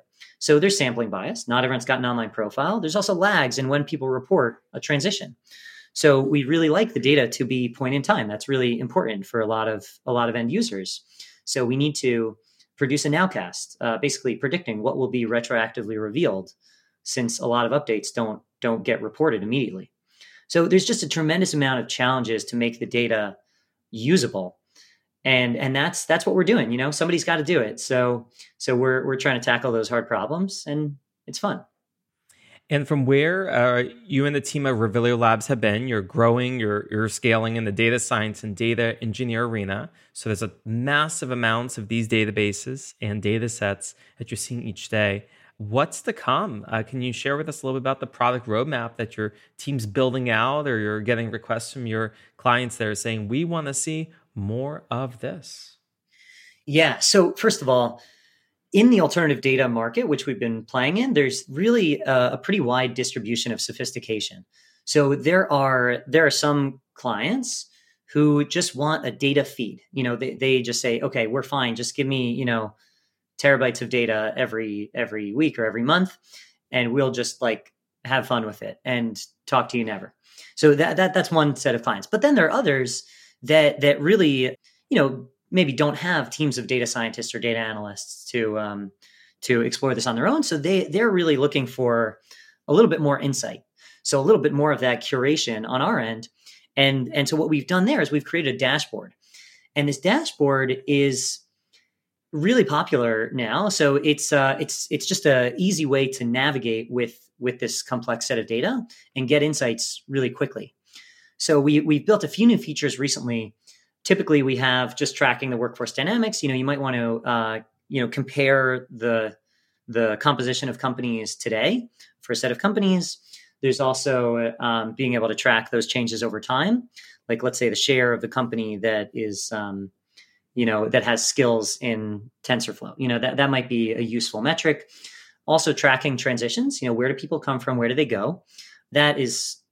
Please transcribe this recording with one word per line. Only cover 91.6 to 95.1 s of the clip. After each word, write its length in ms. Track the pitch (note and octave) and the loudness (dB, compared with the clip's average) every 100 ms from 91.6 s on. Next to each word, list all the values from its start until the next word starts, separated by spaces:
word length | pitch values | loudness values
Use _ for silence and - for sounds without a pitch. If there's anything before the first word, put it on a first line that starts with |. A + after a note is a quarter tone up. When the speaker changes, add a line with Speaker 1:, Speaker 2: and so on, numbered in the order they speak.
| B2+ | -2
Speaker 1:
for 520 | - B2 A#2 A2 - _ - - _ - | -2 0 2 0 -4 _ -20 -20 _ 2
a 60 | |
little 160 | D#3 A3+ | 6 6
bit 120 | D#3+ | 4
more 180 | D3 C3+ | 2 0
insight. 440 | C#3+ C3+ - F#2+ _ _ - - | 0 -4 -6 -10 _ _ -20 -12
So 160 | - C#3 | -2 0
a 40 | |
little 180 | C#3+ G#3+ | 4 4
bit 120 | D3 | 4
more 180 | C#3+ D3+ | 2 2
of 80 | C3+ | 2
that 220 | B2+ A#2 | 0 -2
curation 640 | - | -2